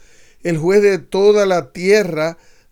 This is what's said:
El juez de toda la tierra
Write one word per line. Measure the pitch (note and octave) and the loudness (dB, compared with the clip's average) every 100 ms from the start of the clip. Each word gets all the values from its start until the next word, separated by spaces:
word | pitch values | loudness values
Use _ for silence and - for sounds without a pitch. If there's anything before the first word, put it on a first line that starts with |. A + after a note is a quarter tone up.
| - _ - _ | -20 _ -20 _
El | E3+ D#3+ | -6 -4
juez | E3+ G3+ | 0 2
de | G3+ F#3 | 2 0
toda | - F#3+ G#3 G#3 G3 | -4 0 2 2 2
la | F3 C#3 | -2 -4
tierra | E3+ F#3 G#3+ F3+ D#3 D#3+ E3 _ _ _ | -6 0 0 0 -4 -6 -8 _ _ _